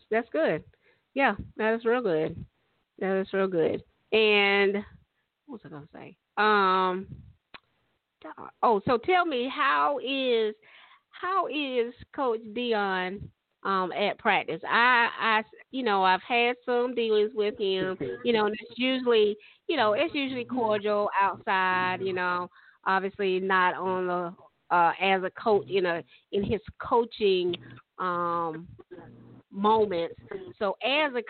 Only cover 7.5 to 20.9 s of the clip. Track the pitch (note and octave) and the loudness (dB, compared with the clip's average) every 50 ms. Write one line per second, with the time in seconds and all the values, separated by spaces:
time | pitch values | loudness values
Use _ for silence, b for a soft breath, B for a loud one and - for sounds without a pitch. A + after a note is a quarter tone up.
7.5 | _ - _ _ _ _ _ _ _ _ _ _ _ _ - D#4 D4+ - - - | _ -20 _ _ _ _ _ _ _ _ _ _ _ _ -18 -18 -16 -16 -16 -16
8.5 | - - - A#3+ A3 G3 - - B3 A3+ A#3 F4+ F#4 F4 F4 E4 C#4 A#3+ A#3+ C4+ | -8 0 2 2 2 2 2 0 0 0 2 2 2 2 2 2 0 -2 -2 -4
9.5 | B3+ D4 C#4 C#4 D4 C#4+ C#4+ D4 C#4+ C4 - C4 C#4 C4+ C4 B3+ A#3+ A3+ A3 G#3+ | -2 -2 0 0 2 2 2 0 0 -2 -4 -4 -2 -2 0 2 2 2 2 0
10.5 | G#3+ _ B B B B B B B B B B - - F#4 F4+ G4 F#4+ E4+ - | -4 _ B B B B B B B B B B -16 -8 -6 -2 0 0 -2 -2
11.5 | C4 D4+ C#4+ C4+ B3+ A#3+ A3+ A#3+ B3+ - - _ - D#4 C#4 B3 A3 A3+ A#3+ A3 | -4 -4 -4 -2 -2 -2 -2 -2 -4 -14 -20 _ -6 -4 -2 -2 -2 -2 -6 -8
12.5 | G#3 B3 B3 A#3+ A3+ G#3 G3+ G3 F#3 F#3 F3+ F#3 G3 G3+ - - _ _ _ _ | -6 -6 -2 -2 0 0 0 0 -2 -2 -2 -4 -6 -10 -12 -16 _ _ _ _
13.5 | _ _ - G3 G3 F#3+ F#3 E3+ - - G#3 F#3+ - - - A3 F#3+ D#3+ - - | _ _ -4 -2 -2 0 -2 -2 -2 -2 -2 -2 -2 -2 0 2 2 2 0 -2
14.5 | D#3 E3 - - D3+ A3+ A#3+ B3+ B3+ A#3 A#3 - - - G3 A3+ A3 A3 A3 - | -6 -8 -4 0 2 4 6 6 6 4 4 2 0 -2 0 2 2 0 0 -4
15.5 | - - - _ - C4 B3 A#3+ G3+ F#3+ F#3+ F#3 F#3 F#3 - - B3 A#3 A#3+ A#3+ | -14 -20 -20 _ -8 -4 0 0 2 4 4 4 4 2 0 0 0 2 2 2
16.5 | B3 A#3+ - B3+ A#3+ A#3+ A#3+ B3+ B3 A#3+ A3+ A3 G#3+ G#3+ G#3 G#3+ G#3+ G#3+ G#3 G#3 | 0 -2 -2 -2 0 0 0 0 -2 -2 0 2 2 2 2 2 0 -2 -2 -2
17.5 | G#3 - G3 F#3+ F#3+ F#3+ F#3 F#3+ F#3 - - - - - A#3+ A#3+ A#3 G#3+ G#3+ G#3 | -2 -2 -2 -2 0 0 0 -2 -4 -4 -6 -8 -6 -4 0 0 2 2 2 0
18.5 | G#3+ A3 - - - A#3 B3 C4 C4 B3+ B3+ A#3+ A#3 A3 G#3+ G#3 G#3+ - B B | -2 -4 -10 -14 -6 -4 -2 0 0 0 2 4 4 4 4 4 0 -4 B B
19.5 | B B B - E4+ C#4 A3+ G#3+ G#3 B3+ D#4 D#4+ D#4+ D4 C#4 C4 C4 B3 A#3 A#3 | B B B -4 0 2 2 2 2 2 0 -2 -2 -4 -4 -4 -4 -6 -6 -4
20.5 | A#3+ B3+ A3+ G#3+ G#3+ G#3 G3+ G#3 | -4 -2 0 0 0 0 0 0